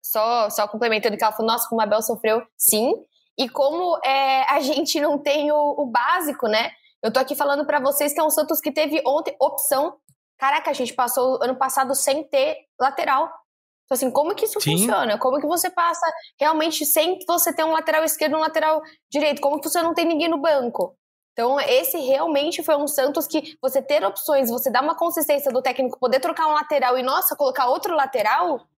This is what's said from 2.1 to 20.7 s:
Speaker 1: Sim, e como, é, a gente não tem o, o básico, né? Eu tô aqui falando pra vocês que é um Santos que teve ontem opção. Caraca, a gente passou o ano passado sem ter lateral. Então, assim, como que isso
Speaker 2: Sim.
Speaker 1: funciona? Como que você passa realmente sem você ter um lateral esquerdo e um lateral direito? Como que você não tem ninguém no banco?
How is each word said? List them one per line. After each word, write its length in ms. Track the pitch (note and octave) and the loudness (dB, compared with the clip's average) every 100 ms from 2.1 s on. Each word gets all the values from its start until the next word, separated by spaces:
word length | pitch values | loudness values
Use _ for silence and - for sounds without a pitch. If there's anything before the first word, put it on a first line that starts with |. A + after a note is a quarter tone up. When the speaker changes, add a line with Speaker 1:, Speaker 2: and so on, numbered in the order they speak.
| A3 A3 A3+ - - | -2 0 0 -2 -2
Speaker 1:
Sim, 360 | - G#3+ B3 A4+ - _ _ - | 0 2 0 -2 -6 _ _ -4
e 120 | B3 | -4
como, 500 | - C#4 E4 F4+ E4 - | 0 0 0 -2 0 0
é, 440 | C4+ C4+ C4+ C4 | 2 2 2 2
a 120 | D4 | 2
gente 400 | C4+ C#4+ D#4 D#4+ | 2 0 0 0
não 200 | D4+ D4 | 0 0
tem 300 | D4 D4 D4 | 0 0 2
o, 240 | D4 D4 C#4+ | 2 2 0
o 140 | C#4 | 0
básico, 560 | A#3+ B3+ F4+ D4+ B3+ A3+ | 0 2 0 -2 -2 0
né? 240 | G#3+ A#3+ - _ _ | 0 -2 -8 _ _
Eu 80 | A3+ | -2
tô 80 | A#3+ | 0
aqui 160 | C4+ C#4+ | -2 0
falando 300 | C#4+ C#4+ D4 | 0 0 0
pra 160 | D4 | 0
vocês 320 | C4 C#4+ D4 | 0 0 -2
que 60 | D4 | 0
é 20 | |
um 60 | D#4 | 0
Santos 320 | D#4 D4+ D#4+ | 2 0 -2
que 100 | D4+ | -2
teve 300 | C#4 D4+ D4+ B3+ | -2 0 0 0
ontem 300 | C#4+ D#4+ - | 0 -2 -2
opção. 560 | C#4 D4 - C4+ D#4 - _ _ _ _ | -2 0 0 0 0 -6 _ _ _ _
Caraca, 320 | C4+ D4 D#4 | 0 0 -2
a 20 | |
gente 200 | C#4+ A#3+ | -4 -4
passou 440 | - A#3+ B3+ B3+ C4 | -2 -2 2 0 0
o 60 | |
ano 140 | A#3+ B3+ | -2 -2
passado 360 | B3+ - C4 | -2 0 0
sem 300 | C#4 - C#4 D4+ | 0 0 0 0
ter 260 | C#4 D4 D#4 _ - | 0 0 -2 _ -2
lateral. 500 | B3+ B3 D#4+ C4+ D#4+ - _ _ _ _ _ | 0 0 0 0 0 -6 _ _ _ _ _
Então, 100 | B3+ | -2
assim, 140 | B3+ | 0
como 240 | C4 D4+ | 0 0
que 120 | G#4 A4 | 0 -2
isso 160 | G#4 | -2
Speaker 2:
Sim. 160 | - E3 | 0 0
Speaker 1:
funciona? 400 | A3+ G3 A3+ G#3 | 2 0 0 0
Como 240 | C4 C#4+ | 0 0
que 40 | D4+ | 0
você 240 | E4+ F#4 | -2 -2
passa 360 | F#4 E4+ E4 E4 D#4 - _ | 0 0 0 -2 -4 -16 _
realmente 460 | D4+ D#4 D#4+ D#4 D4+ | 0 2 0 -2 0
sem 340 | D#4+ E4 F#4 - | 2 0 -2 -2
você 260 | F4 E4+ | 0 0
ter 120 | - D#4+ | 0 0
um 80 | |
lateral 280 | D#4+ D#4+ D#4 D#4+ | 0 2 0 0
esquerdo 260 | - D#4 | -2 0
e 40 | D#4 | 0
um 20 | |
lateral 420 | D#4 D#4+ D#4 D#4 D#4 - _ | 0 0 2 0 -4 -20 _
direito? 300 | C#4+ D4 C#4+ | 0 0 0
Como 180 | C#4 D4 | -2 -2
que 80 | D4+ | -2
você 140 | F4 | 0
não 120 | E4 | 0
tem 120 | E4 E4 | 0 0
ninguém 240 | D#4 E4 | 0 0
no 100 | D#4+ | 0
banco? 560 | D#4+ C#4+ A#3+ | 2 2 0